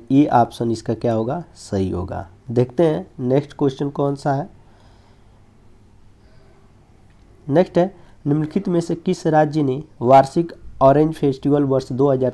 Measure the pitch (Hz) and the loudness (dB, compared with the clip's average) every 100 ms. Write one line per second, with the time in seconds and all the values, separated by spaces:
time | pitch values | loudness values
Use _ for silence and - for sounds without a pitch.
0 | - 135 147 120 117 - 117 110 - 110 | 0 2 4 4 2 -2 -4 -4 -6 -4
1 | 123 110 113 170 - - - 98 92 90 | -2 -2 -4 -6 -10 -18 -6 -4 -4 -4
2 | 90 90 87 - - 120 123 - 165 165 | -8 -10 -14 -16 -6 -2 -2 0 0 0
3 | 185 - 127 131 147 - 143 139 143 143 | -8 -8 -2 -2 -2 -4 -4 -2 -6 -4
4 | 143 143 151 139 190 - - _ - _ | -4 -4 -4 -4 -6 -14 -20 _ -20 _
5 | _ _ _ _ _ _ - - _ _ | _ _ _ _ _ _ -20 -20 _ _
6 | - _ _ - _ _ _ _ _ _ | -20 _ _ -20 _ _ _ _ _ _
7 | _ _ _ _ - 143 185 175 190 - | _ _ _ _ -2 0 2 2 0 -4
8 | - - 143 151 151 196 196 170 170 170 | -20 -8 -2 -2 -2 -4 -2 -2 -2 -4
9 | - 180 170 156 156 151 139 131 - - | -4 -2 0 2 2 0 -2 -4 -8 -4
10 | 120 135 135 170 170 - - - 135 139 | 4 6 6 0 -4 -8 -12 2 4 4
11 | 156 156 143 131 143 147 139 131 131 127 | 2 0 -2 -2 0 0 2 -2 -2 0
12 | 143 131 127 | 0 2 -2